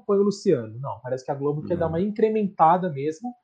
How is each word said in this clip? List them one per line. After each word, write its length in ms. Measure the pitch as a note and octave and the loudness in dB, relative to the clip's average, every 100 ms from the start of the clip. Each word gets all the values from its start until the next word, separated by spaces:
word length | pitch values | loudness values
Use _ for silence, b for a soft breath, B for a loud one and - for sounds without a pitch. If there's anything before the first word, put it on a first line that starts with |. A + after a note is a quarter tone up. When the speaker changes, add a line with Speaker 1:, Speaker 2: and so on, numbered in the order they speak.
| - | 0
Speaker 1:
põe 120 | G3+ | 2
o 40 | |
Luciano. 540 | G3+ G3+ G3+ C#3 A2 A2+ | 2 2 2 0 0 -10
Não, 200 | C3+ G#2 | -10 -10
parece 240 | B2 B2+ - | -6 -6 -4
que 60 | |
a 20 | C#3 | -4
Globo 280 | C#3+ D3+ | -2 -4
quer 100 | D3+ | -4
Speaker 2:
Não. 60 | E3+ | -2
Speaker 1:
dar 80 | E3 | -2
uma 140 | E3 | -2
incrementada 880 | G#3 G#3 A3 A3 G3+ - D#3+ F3+ F3+ | -2 0 0 2 -2 4 4 4 0
mesmo 420 | C3+ D3 D#3 A#3+ - | -4 -4 -6 -10 -14